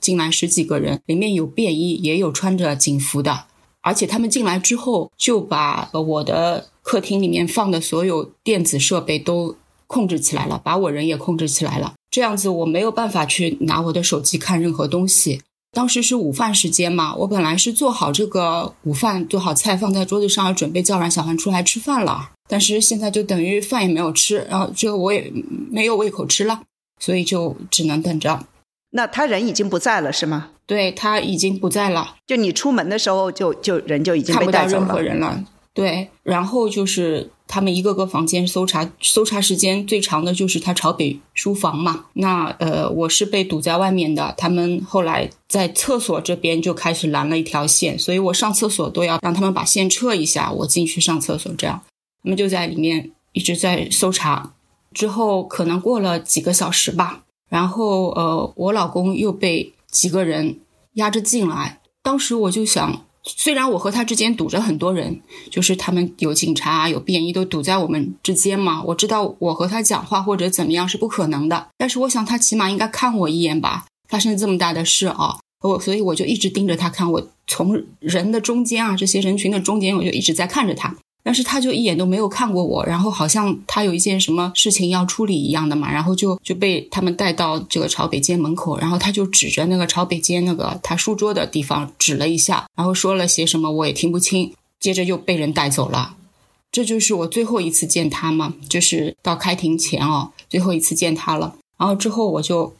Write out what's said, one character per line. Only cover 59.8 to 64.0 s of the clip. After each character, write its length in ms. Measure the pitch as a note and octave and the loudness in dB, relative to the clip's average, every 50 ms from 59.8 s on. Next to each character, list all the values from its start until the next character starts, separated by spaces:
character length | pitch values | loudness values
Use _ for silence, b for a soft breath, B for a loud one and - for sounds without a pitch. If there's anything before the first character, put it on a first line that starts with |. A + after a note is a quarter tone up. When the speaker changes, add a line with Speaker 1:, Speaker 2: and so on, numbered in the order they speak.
| _ - | _ -2
Speaker 1:
几 180 | - - - | 0 2 2
个 160 | F#3 D#3+ F#3+ F#3 | 2 2 0 0
人 360 | E3 D#3 D#3 D#3 D#3+ D#3+ - - _ _ _ _ _ - | 0 0 0 -2 -2 -4 -6 -12 _ _ _ _ _ -4
压 160 | A3 G#3+ G#3 | -2 0 0
着 100 | G#3 A3+ | 0 0
进 300 | G3+ - - A#3+ G3+ E3+ | 0 0 0 2 0 0
来。 300 | D#3 D3 D3 - - - _ _ _ _ - | -2 -4 -6 -8 -10 -14 _ _ _ _ -2
当 160 | C4 C#4 C#4 | 0 0 0
时 160 | - - A#3+ | 0 0 0
我 160 | A#3 G#3 F#3 | 0 0 0
就 120 | F#3 A3 A3 | 0 0 0
想， 400 | G#3+ - - D3+ - - - - _ _ _ - | 2 2 2 2 0 -2 -6 -8 _ _ _ -14
虽 300 | - - - - D#4 D4 | -10 -6 -2 0 0 2
然 180 | C4+ C4 C4 | 2 2 0
我 80 | G#3+ F3 | 0 0
和 100 | F3+ G3 | 0 0
他 140 | G3+ A#3+ | 0 0